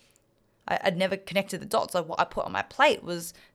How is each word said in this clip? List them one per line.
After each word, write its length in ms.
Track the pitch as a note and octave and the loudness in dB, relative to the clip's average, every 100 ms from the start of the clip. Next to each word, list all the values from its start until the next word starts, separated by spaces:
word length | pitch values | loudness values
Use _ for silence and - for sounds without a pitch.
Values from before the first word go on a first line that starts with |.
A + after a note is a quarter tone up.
| _ _ _ _ _ _ - | _ _ _ _ _ _ -4
I, 100 | - G3 | 0 0
I'd 120 | E3+ | 2
never 200 | F#3 F#3+ | 0 -2
connected 420 | - G3 G3 F3+ | -2 -2 -2 -4
the 60 | C#3 | -2
dots. 280 | - - | -2 0
Like, 140 | F3+ D#3+ | -2 -2
what 140 | - | 0
I 20 | |
put 220 | E3+ - - | 0 -2 -4
on 80 | |
my 80 | F#2+ | -2
plate 420 | - - D4 - | -2 4 4 4
was 300 | E3 F3 E3+ - - | -2 -6 -8 -14 -18